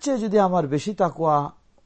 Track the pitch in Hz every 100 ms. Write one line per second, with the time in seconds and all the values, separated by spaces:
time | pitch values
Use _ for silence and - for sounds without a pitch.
0 | 294 262 220 208 190 180 143 143 202 208
1 | 180 143 160 147 143 - _ _